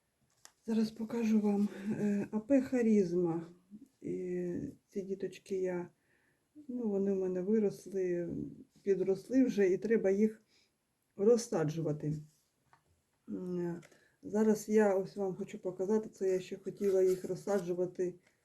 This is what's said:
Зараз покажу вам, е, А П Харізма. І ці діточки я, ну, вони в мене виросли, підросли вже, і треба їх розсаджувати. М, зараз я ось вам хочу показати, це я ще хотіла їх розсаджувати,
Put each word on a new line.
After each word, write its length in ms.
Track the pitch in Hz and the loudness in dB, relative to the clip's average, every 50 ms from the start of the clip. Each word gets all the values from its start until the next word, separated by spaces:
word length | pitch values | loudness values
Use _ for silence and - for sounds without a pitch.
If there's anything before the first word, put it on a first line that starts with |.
| _ _ _ _ _ _ _ _ _ - _ _ _ - | _ _ _ _ _ _ _ _ _ -20 _ _ _ -2
Зараз 240 | 226 220 220 214 | 0 0 0 0
покажу 480 | - - 226 214 233 233 233 214 220 214 | -2 -8 -8 -6 -4 -2 0 2 2 4
вам, 300 | 202 208 202 202 208 208 - 196 196 208 | 4 2 2 2 0 0 -2 -6 -6 -6
е, 380 | 214 - 208 208 202 202 196 - | -4 -2 0 0 0 -2 -2 -4
А 80 | - 214 | -6 -6
П 220 | 214 - 277 262 | 0 2 2 2
Харізма. 880 | 254 - 262 247 233 226 214 208 190 170 175 180 175 170 165 170 165 - - - _ _ 202 - - _ _ _ | 2 2 0 0 2 4 4 4 4 2 0 0 0 0 -2 -2 -6 -10 -16 -20 _ _ -20 -20 -20 _ _ _
І 520 | - 180 180 185 185 180 180 180 180 175 175 - 143 - - - _ _ _ | -10 -8 -6 -6 -6 -6 -4 -4 -4 -4 -6 -6 -8 -8 -12 -14 _ _ _
ці 80 | 208 | -8
діточки 540 | 180 196 196 190 196 185 185 - - - 196 | -6 -6 -8 -6 -6 -8 -10 -12 -10 -6 -4
я, 340 | 185 185 180 180 175 175 175 - _ _ _ _ _ _ _ _ _ _ _ _ 302 294 - | -2 -2 -2 -2 -4 -6 -8 -12 _ _ _ _ _ _ _ _ _ _ _ _ -20 -14 -10
ну, 220 | 247 247 233 214 | -8 -4 -2 -2
вони 240 | 196 196 196 196 196 | 0 0 2 2 0
в 60 | 190 | 0
мене 220 | 185 185 185 180 | 0 -2 -2 -2
виросли, 880 | 180 196 220 226 208 196 190 - - 180 190 190 185 180 175 175 170 170 143 147 147 143 143 - - - _ _ _ | 0 2 2 2 2 2 -2 -4 -10 -8 -4 -4 -2 0 -2 -2 -2 -4 -6 -6 -8 -10 -12 -16 -20 -20 _ _ _
підросли 600 | 196 196 185 185 185 190 185 - - 240 269 254 | 0 0 2 2 0 0 -2 -2 2 4 4 4
вже, 260 | 233 - 196 202 180 | 4 4 4 4 4
і 80 | 185 190 | 4 2
треба 340 | - 214 226 208 180 190 | 2 2 2 2 4 2
їх 320 | 196 196 220 214 220 - _ _ _ _ _ _ _ _ _ _ _ _ _ _ _ - | 4 4 4 2 2 -4 _ _ _ _ _ _ _ _ _ _ _ _ _ _ _ 2
розсаджувати. 960 | 196 220 240 220 - - - 175 160 147 151 165 156 151 147 - - 151 151 - - - _ _ _ _ _ _ _ _ - _ _ _ _ _ _ _ _ _ _ - | 4 6 6 6 4 0 -2 0 0 0 -2 -2 -2 -2 -4 -2 -4 -4 -4 -4 -8 -12 _ _ _ _ _ _ _ _ -20 _ _ _ _ _ _ _ _ _ _ -12
М, 520 | 208 190 185 180 180 175 175 175 170 170 165 - - _ _ _ _ _ - | -10 -10 -8 -6 -6 -4 -4 -6 -6 -8 -12 -18 -20 _ _ _ _ _ -12
зараз 460 | 185 196 208 220 220 214 214 - - | -4 0 2 4 4 4 2 0 2
я 260 | 214 220 214 202 190 | 4 6 6 6 4
ось 200 | 196 190 - - | 2 0 -4 -6
вам 200 | 202 202 190 180 | -4 -4 -4 -4
хочу 240 | 190 196 - - 208 | -6 -8 -10 -10 -8
показати, 500 | - 185 180 - 190 190 220 214 214 - | -8 -8 -6 -4 -2 0 0 0 0 -2
це 200 | - - 196 190 | -6 -4 0 0
я 100 | 185 185 | 0 0
ще 180 | 185 - 202 190 | -2 -6 -10 -10
хотіла 460 | - 196 190 - 202 196 190 190 185 | -10 -12 -8 -2 0 2 4 4 4
їх 220 | 185 185 180 - | 4 2 0 -2
розсаджувати, 880 | - 180 - - 208 202 202 175 175 180 175 180 175 - - 185 180 180 - _ _ _ _ | -6 -6 -6 -2 -2 -2 -2 0 -2 -2 -2 -2 -4 -2 -4 -4 -4 -4 -8 _ _ _ _